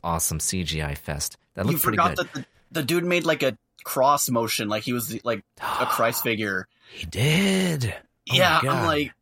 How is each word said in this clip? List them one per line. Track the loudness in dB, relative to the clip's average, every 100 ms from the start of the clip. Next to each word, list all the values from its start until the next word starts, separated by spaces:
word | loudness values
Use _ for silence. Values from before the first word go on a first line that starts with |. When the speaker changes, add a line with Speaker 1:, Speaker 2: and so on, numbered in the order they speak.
Speaker 1:
awesome | -2 -2 -2 -2
C | -4 -4
G | -4 -4
I | -4 -6
fest. | -8 -6 -6 -10 _
That | -4
Speaker 2:
You | -2
Speaker 1:
looked | 0
pretty | 0 2
Speaker 2:
forgot | 0 -2
Speaker 1:
good. | -6
Speaker 2:
that |
the, | -8 -12 _ _
the | -6
dude | 0 0
made, | 2 0
like, | 2 2
a | 0 -2 _ _
cross | -4 2 4 4 2
motion, | 0 0 -2 -2
like | -2
he | -2
was, | -2 -4 -4
like, | -4 -4 -6 -10
a | -4 -2 0
Speaker 1:
<gasps> |
Speaker 2:
Christ | 2 0 0
figure. | -2 0 -2 -4 -6 _ -20
Speaker 1:
He | -14 -6
did. | 0 2 4 4 2 2 0 -2
Oh | -4 -12 _ 0
my | 2
Speaker 2:
Yeah, | 4 4
I'm |
Speaker 1:
God. | 2 2 2
Speaker 2:
like, | 0 -2 -8